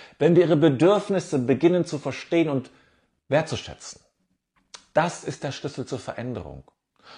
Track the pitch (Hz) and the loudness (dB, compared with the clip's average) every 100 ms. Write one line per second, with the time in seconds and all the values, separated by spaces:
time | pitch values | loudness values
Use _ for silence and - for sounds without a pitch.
0 | - - 156 175 170 160 160 127 170 202 | -20 0 4 6 4 4 4 6 4 4
1 | 196 190 - 143 120 131 170 180 165 143 | 0 -4 -2 -2 0 2 4 2 0 -4
2 | 143 - - 170 156 135 127 _ _ _ | -6 -10 -2 0 0 -2 -6 _ _ _
3 | _ _ - 143 156 104 - - - - | _ _ -2 0 0 -6 -8 -16 -18 -20
4 | _ _ _ _ _ _ _ - _ - | _ _ _ _ _ _ _ -20 _ 0
5 | 170 - - 143 147 - 143 - 127 131 | 0 -4 -10 -8 -8 -8 -8 -8 -8 -8
6 | - - 120 110 71 67 - _ _ _ | -8 -10 -8 -10 -10 -14 -20 _ _ _
7 | - | -20